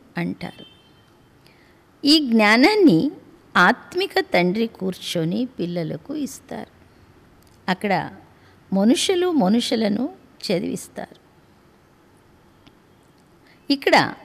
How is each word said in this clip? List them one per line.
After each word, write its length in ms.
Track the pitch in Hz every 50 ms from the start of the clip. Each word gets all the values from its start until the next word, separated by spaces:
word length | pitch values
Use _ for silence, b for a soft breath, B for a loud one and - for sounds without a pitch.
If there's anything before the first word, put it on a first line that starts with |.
| _ _ - 175
అంటారు. 480 | 170 180 196 - 185 - - - - - - _ _ _ _ _ _ _ _ _ _ _ _ _ b b b b b b b b b b b _ -
ఈ 140 | 277 302 320
జ్ఞానాన్ని 920 | 302 240 226 220 208 208 214 240 269 370 427 427 381 285 165 160 - 294 370 - - - - _ _ _ - -
ఆత్మిక 640 | 180 185 - - - - - 359 392 - - 381
తండ్రి 480 | - - - 180 175 180 180 220 226 226
కూర్చొని 800 | - - 190 190 185 - - - - 175 160 165 185 220 254
పిల్లలకు 680 | 254 - - 175 175 175 175 165 156 156 156 - - 285
ఇస్తారు. 600 | 302 277 240 - - - - - - - - _ _ _ _ _ _ _ _ _ _ _ _ _ _ _ _ _ _ _ -
అక్కడ 420 | 190 - - 208 190 160 147 - - - - _ _ b b b b b b - 190
మనుషులు 580 | 190 196 226 277 359 - - 392 349 359 359
మనుషులను 800 | 330 285 185 185 220 240 233 - - 220 226 202 208 208 247 330 381 - - _ _ - - -
చదివిస్తారు. 640 | 190 170 - 85 - 170 - - - - - - - _ _ _ _ _ _ _ _ _ _ _ _ _ _ _ _ _ _ _ _ _ _ _ _ _ _ _ _ _ _ - _ _ _ _ _ _ _ _ _ _ _ _ _ _ _ b b b b - 277
ఇక్కడ 400 | 277 - - 330 214 139 - - -